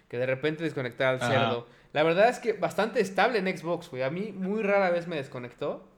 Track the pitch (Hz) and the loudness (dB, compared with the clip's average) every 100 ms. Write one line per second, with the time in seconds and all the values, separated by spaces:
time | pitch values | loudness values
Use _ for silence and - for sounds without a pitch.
0 | _ 120 127 131 147 156 160 143 123 - | _ -4 -2 0 -2 -2 -4 -4 -6 0
1 | 131 131 123 120 113 120 - - _ 139 | 0 2 2 2 2 -2 -6 -18 _ 2
2 | 160 170 226 247 233 - 165 - 208 214 | 2 6 4 4 -2 0 -2 0 0 0
3 | 190 - 214 233 185 160 156 165 - 127 | 0 2 2 2 0 -2 -4 -4 -6 -4
4 | 131 170 214 190 185 214 196 202 190 175 | -2 -2 -6 -6 -4 -2 2 4 4 2
5 | 165 160 131 127 123 - 147 269 - | -2 -6 -6 -10 -12 -6 -6 -6 -12